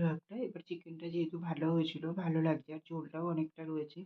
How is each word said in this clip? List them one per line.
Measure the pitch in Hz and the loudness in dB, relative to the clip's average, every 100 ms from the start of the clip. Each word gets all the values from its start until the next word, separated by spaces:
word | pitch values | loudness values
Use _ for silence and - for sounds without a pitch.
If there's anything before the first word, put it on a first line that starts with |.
| 170 | 4
একটা। | 160 - 226 | 2 -4 -4
এবার | 247 170 | -4 -6
চিকেনটা | - 170 170 165 170 | -8 -10 -8 -8 -4
যেহেতু | 170 160 170 | 0 0 0
ভালো | 170 147 160 | -2 2 4
হয়েছিল, | 165 160 147 160 | 4 4 0 -4
ভালো | 175 170 160 | 0 2 4
লাগছে, | 160 156 - | 4 2 -2
আর | 156 | -12
ঝোলটাও | - 165 151 160 175 | -6 -6 -6 -4 -2
অনেকটা | 160 160 - | 0 -2 -4
রয়েছে, | 160 156 151 170 | -6 -4 -4 -10